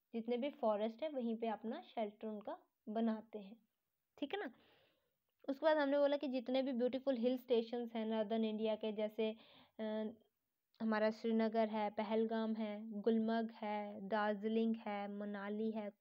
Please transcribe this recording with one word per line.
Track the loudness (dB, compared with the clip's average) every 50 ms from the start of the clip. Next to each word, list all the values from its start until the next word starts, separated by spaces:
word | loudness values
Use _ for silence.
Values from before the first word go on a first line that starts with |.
| _ _ -8
जितने | -6 -2 -2 -2
भी | 0 0 -2
forest | -2 0 0 0 2 2 0 -2 -4 -4 -6
है | -4
वहीं | -4 -2 -2 -2 -2
पे | -2 -2 -4
अपना | -4 -4 -4 -6 -8 -8 -10
shelter | -8 -6 -4 -4 -4 -6 -8 -8
उनका | -8 -8 -8 -8 -10 -10 -12 _ _ _ _ _ -6
बनाते | -2 0 0 0 0 -2 -6 -10 -12 -12
हैं, | -12 -14 -16 -20 _ _ _ _ _ _ _ _ _ _ _
ठीक | -8 -6 -4 -4
है | -4
ना। | -6 -6 -10 -14 _ _ _ _ _ _ _ _ _ _ _ _ _ _ _ _ -8
उसके | -6 -4 2 4
बाद | 4 4
हमने | 4 4 4 4
बोला | 4 4 4 4
कि | 0 0 -2
जितने | -2 -2 -2 0 0 0 0
भी | 0 0
beautiful | 2 2 2 0 0 0 0 0
hill | 2 2 2 2
stations | 0 0 2 2 2 2 0 -2 -6 -4 -4 -4
हैं | -2 -2
northern | 0 0 0 0 2 2 2 2
India | 0 0 0 0 0 0
के, | 0 -2 -4 -2
जैसे, | -2 -2 -2 -2 -2 -2 -2 -2 -6 -12 -20 -20 -20 -20 _ _ -6
अ, | -4 -4 -2 -2 -4 -4 -6 -10 _ _ _ _ _ _ _ _ _ _ _ -2
हमारा | 0 2 4 4 4 2
श्रीनगर | 2 0 0 2 4 4 4 4 4 4 2 2
है, | 2 0 0 0
पहलगाम | 0 -2 0 2 4 4 4 4 2 0 0 0 0
है, | 0 -2 -2 -4 -6 -8 -8 -8 0
गुलमर्ग | 2 4 4 4 4 2 2 0 0 -2 -4
है, | -6 -4 -4 -2 -4 -4 -6 -8 -10 -6 -2
दार्जिलिंग | -2 0 2 0 0 0 0 0 2 4 4 2 2
है, | 0 -2 -4 -4 -2 -4 -4
मनाली | -6 -6 -6 -6 -6 -6 -6 -4 -4 -2 -2 -2
है, | -2 -4 -6 -6 -8 _